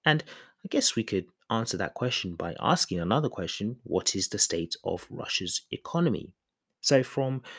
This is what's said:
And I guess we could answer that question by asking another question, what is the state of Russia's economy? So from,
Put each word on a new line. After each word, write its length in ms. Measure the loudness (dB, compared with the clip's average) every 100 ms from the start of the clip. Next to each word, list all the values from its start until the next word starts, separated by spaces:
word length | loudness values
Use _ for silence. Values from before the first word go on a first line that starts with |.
And 200 | 2 2 0 -16 -20 _
I 40 | -2
guess 280 | 2 2 0
we 80 |
could 220 | 0 -2 -4 _ -2
answer 280 | 0 0 -2
that 180 | -4
question 400 | -2 -2 -2 -4
by 220 | -4 -6 -2
asking 400 | 2 4 2 0
another 300 | 2 2 2
question, 480 | -2 -6 -4 -4 -6
what 320 | -2 0 0 -2
is 120 | -2
the 100 | 0
state 360 | 2 0 -4 -4
of 240 | -4 -4 -6
Russia's 540 | -10 -4 -4 -2 -6 -6
economy? 640 | -10 -4 0 2 0 -6 -18 _ _ _ _
So 220 | 4 4
from, 400 | 4 -2 -2 -2 -6